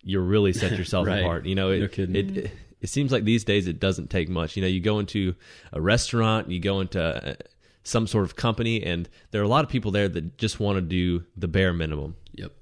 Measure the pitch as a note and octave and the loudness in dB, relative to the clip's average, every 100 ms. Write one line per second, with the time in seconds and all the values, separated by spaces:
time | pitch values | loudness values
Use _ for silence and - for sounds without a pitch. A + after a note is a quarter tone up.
0 | - F#2+ F#2 G#2+ G2+ F2 F#2 F#2 F2 F#2+ | -2 0 4 4 4 4 0 0 0 0
1 | F#2 G2 F2+ E2 E2 F#2+ F#2+ F#2+ G2 - | 2 2 0 -2 -2 0 2 2 0 -2
2 | F#2 F#2+ G2 F#3+ - - - - - C#3+ | -2 0 -2 -4 -6 -10 -18 -12 -6 -2
3 | C#3 B2+ G#2+ A2+ A2 G2+ F2+ D2+ G2 F2+ | 2 2 4 2 2 2 2 0 0 0
4 | C#2 F#2+ E2 F2 E2 - F#2 F#2 F#2+ G#2+ | -2 -2 0 -2 -2 -2 0 2 0 0
5 | G2+ G#2+ F#2+ F2+ - - - D#2 E2+ A#2+ | 0 0 -2 -2 -10 -20 -10 -2 2 2
6 | - A#2 A2 A2 - F2+ G2 G2 F#2 F#2+ | 2 2 2 2 0 -2 -2 -2 -2 -2
7 | E2 B1 - - - _ _ _ - A#2 | -2 -2 -6 -10 -14 _ _ _ -2 0
8 | A2 A2 F#2 - A#2 A2 A2+ A2+ F2 E2+ | 2 0 0 0 -2 0 0 0 -2 -4
9 | E2+ - - G#2+ G#2 C3 D3 C3 G#2+ G2+ | -6 -12 -6 0 2 2 2 -2 0 2
10 | G2+ E2+ E2 - A2 - G2+ G2 E2+ F2 | 2 0 -6 -4 -4 0 0 0 0 0
11 | F2+ F2 F2 - F2+ F#2+ F#2+ F2 D#2+ D2+ | 2 0 -4 -6 -2 2 2 2 -2 -4
12 | D2 F2 - - F2 - | -6 -10 -16 -16 -16 -2